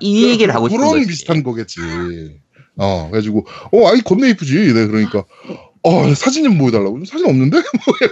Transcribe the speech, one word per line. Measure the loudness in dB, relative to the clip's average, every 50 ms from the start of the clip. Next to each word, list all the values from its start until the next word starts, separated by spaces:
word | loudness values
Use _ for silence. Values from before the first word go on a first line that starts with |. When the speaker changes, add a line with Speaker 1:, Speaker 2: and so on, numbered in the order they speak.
Speaker 1:
이 | -2 -2 2
Speaker 2:
그러니까 | 2 2 2 2
Speaker 1:
얘기를 | 2 0 0 2
하고 | 0 0 0
싶은 | 0 0
Speaker 2:
그런 | 0 2 2
Speaker 1:
거지. | 0 0
Speaker 2:
비슷한 | -2 -4 -8 -4 -2 -2 -2 -2
거겠지. | -4 -6 -8 -10 -12 -12 -12 -10 -8 -8 -8 -8 -8 -10 -12 -14 -16 -18 -20 _ _ _ _ -20 _ _
어, | -4 -4 -2 -2 -4 -6 -4
그래가지고, | -4 -4 -4 -2 -2 -4 -4 -4 -16 -20 -8 0 2
"어, | 4 6 6
아이 | 4 2
겁나 | 2 2 0 2 2 2
이쁘지." | 2 0 -2 -2 0 2 2 2 4
네, | 2 2
그러니까, | 2 0 0 -2 0 -2 -4 -6 _ _ -20 -16 -16 -16 -16 -16 _ _ _ 0
"어, | 2 2 4 4 2 2
사진 | 2 0 -2 0 0 2
좀 | 2 2
보여달라고." | 4 2 2 2 2 0 0 -4 -6 -10
"사진 | -10 -6 -2 0 2
없는데?" | 2 2 2 2 2 0
<laughs> | -2 -2 -6 -4 -2
뭐, | -2 0 0 0 -2